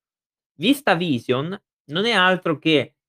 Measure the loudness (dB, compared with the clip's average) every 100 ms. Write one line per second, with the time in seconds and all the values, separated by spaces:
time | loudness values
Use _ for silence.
0 | _ _ _ _ _ -4 0 0 0 0
1 | 0 -2 -2 -2 -4 -10 _ _ -10 -4
2 | -2 2 2 2 -2 -2 2 2 0 _